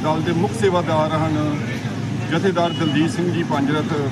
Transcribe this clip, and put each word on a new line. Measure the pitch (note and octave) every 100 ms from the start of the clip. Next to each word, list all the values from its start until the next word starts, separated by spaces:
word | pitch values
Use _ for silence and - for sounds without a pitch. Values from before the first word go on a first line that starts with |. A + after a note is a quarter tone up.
ਦਲ | D#3+ D#3+ D#3+
ਦੇ | E3
ਮੁੱਖ | G#3 G#3+
ਸੇਵਾਦਾਰ | G3+ F3+ D#3+ D#3+ D#3 D#3
ਹਨ | D#3+ D3+ D3+ D3 - - - - - - -
ਜਥੇਦਾਰ | D3+ F#3+ F3 E3+ D#3+
ਦਲਜੀਤ | D#3+ C#3+ D#3+
ਸਿੰਘ | - F3
ਜੀ | E3 E3+
ਪੰਜਰਥ | C#3+ C#3 D3+ D#3 D3+ C#3+